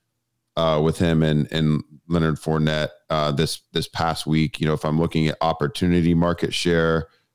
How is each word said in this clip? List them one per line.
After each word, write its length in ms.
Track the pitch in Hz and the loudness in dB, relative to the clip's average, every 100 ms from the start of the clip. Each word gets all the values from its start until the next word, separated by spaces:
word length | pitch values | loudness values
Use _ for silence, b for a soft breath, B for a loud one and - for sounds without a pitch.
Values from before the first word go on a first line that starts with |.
| _ _ _ _ _ - | _ _ _ _ _ -2
uh, 260 | 82 78 | 0 2
with 140 | 80 - | 0 0
him 260 | 85 80 | 2 2
and, 240 | 78 76 69 | 2 0 -2
and 320 | 80 78 76 - - - | 0 0 0 -4 -18 -4
Leonard 300 | 85 80 73 | 0 0 -2
Fournette, 520 | - 78 78 78 76 - _ | -2 0 0 0 -4 -8 _
uh, 220 | 78 76 | -2 0
this, 300 | 71 78 - _ | 0 -2 -4 _
this 140 | - - | -8 -6
past 380 | - 80 80 - | -4 -4 -2 -2
week. 340 | 78 80 - | 0 0 -2
You 80 | 78 | -2
know, 60 | |
if 120 | 76 78 | -2 -2
I'm 140 | 78 | 0
looking 280 | 82 80 78 | 0 0 0
at 100 | - | 0
opportunity 720 | 80 82 73 - 90 87 85 | -2 0 -4 -2 0 2 2
market 400 | 85 87 87 80 | 2 2 0 -2
share, 540 | - 87 85 82 82 76 _ _ | -2 0 2 2 0 -4 _ _